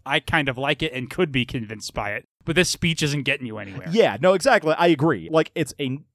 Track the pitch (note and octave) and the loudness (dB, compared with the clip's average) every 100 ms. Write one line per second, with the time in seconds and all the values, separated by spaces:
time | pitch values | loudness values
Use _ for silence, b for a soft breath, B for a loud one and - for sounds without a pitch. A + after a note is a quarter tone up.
0 | - D3+ - E3 C#3 B2+ C#3 D#3 D#3+ B2+ | -4 -2 0 0 0 -2 -2 0 -2 -6
1 | B2+ - F3 C3 A#2+ C3+ G#2+ A2 - - | -8 -2 0 0 -2 -4 -8 -10 -10 -6
2 | G#2 G#2+ - _ - E3 F3 - E3+ E3 | -6 -6 -10 _ -2 0 0 0 -2 0
3 | D3+ C#3+ C3+ C#3+ B2 G#2+ G2+ F#2+ - G#3 | -2 -2 -2 -4 -6 -10 -12 -12 -2 2
4 | E3 G#2 F3 F#3+ C4+ G#3+ D#3+ D#3 F3 D3 | 4 4 2 4 4 4 2 2 4 4
5 | D#3+ A2 D#2+ D#3+ D#3 - D3+ - C3+ C#3 | 2 0 0 0 0 -2 -6 -4 -6 -6
6 | - | -10